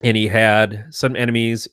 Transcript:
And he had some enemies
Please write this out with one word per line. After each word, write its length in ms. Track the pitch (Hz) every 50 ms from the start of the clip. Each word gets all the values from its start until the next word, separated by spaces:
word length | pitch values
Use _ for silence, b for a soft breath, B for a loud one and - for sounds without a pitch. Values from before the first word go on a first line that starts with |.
And 140 | - 120 110
he 140 | 110 107 98
had 560 | 113 110 113 110 107 107 110 101 104 104 104 160
some 260 | - - - 127 123
enemies 500 | 117 120 120 117 117 117 113 117 110 - -